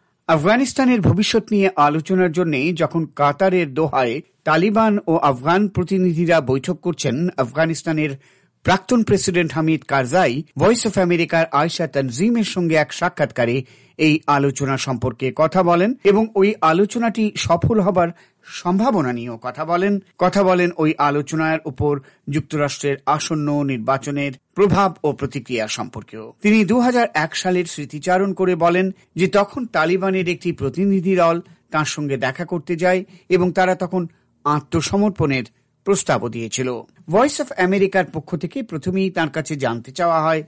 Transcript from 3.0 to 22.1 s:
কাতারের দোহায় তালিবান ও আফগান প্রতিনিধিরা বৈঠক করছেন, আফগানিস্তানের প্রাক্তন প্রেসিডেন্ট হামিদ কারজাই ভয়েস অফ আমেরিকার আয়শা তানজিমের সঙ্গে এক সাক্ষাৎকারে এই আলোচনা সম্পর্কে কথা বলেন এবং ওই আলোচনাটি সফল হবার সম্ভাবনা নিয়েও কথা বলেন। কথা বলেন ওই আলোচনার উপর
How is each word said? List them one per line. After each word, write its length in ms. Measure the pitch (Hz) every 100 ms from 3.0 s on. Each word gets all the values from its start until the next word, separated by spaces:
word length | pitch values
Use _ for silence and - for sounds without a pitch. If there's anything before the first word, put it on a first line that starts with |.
| 160
কাতারের 680 | - 143 143 190 185 160
দোহায় 480 | 135 156 135 123 131 - _
তালিবান 560 | - 160 196 214 220 202 -
ও 80 | 320
আফগান 520 | 143 127 139 180 208
প্রতিনিধিরা 760 | 180 180 190 185 160 170 165
বৈঠক 380 | 135 135 131 175
করছেন, 500 | 175 151 135 123 175 -
আফগানিস্তানের 720 | 123 135 160 160 - 156 151 139 _ _ _ _
প্রাক্তন 400 | - 190 - 247
প্রেসিডেন্ট 500 | 220 196 - 180 165
হামিদ 300 | 147 160 156
কারজাই 600 | - 139 127 170 165 127 - -
ভয়েস 300 | 170 233 226
অফ 100 | 202
আমেরিকার 480 | 180 170 165 165 160
আয়শা 360 | 143 165 - 160
তানজিমের 560 | 143 135 117 214 233
সঙ্গে 320 | 208 190 170 156
এক 180 | 147
সাক্ষাৎকারে 680 | - 175 - 143 - 120 127 127 _ _ -
এই 220 | 156 156 -
আলোচনা 500 | 143 139 135 139 135
সম্পর্কে 540 | - 123 127 113 131 -
কথা 280 | 156 180
বলেন 300 | 175 170 202 262
এবং 240 | 196 202 220 202
ওই 200 | 196 214
আলোচনাটি 720 | 160 165 208 240 233 226 214 -
সফল 440 | - 170 - 220
হবার 300 | 185 180 170 - _ _
সম্ভাবনা 680 | - - 175 190 240 214 131
নিয়েও 260 | 120 120 113
কথা 240 | 123 117 160
বলেন। 340 | 170 196 202 - -
কথা 260 | 180 185
বলেন 260 | 185 180 175 175
ওই 160 | 156 151
আলোচনার 640 | 143 143 143 160 160 160 156
উপর 340 | - 151 143 -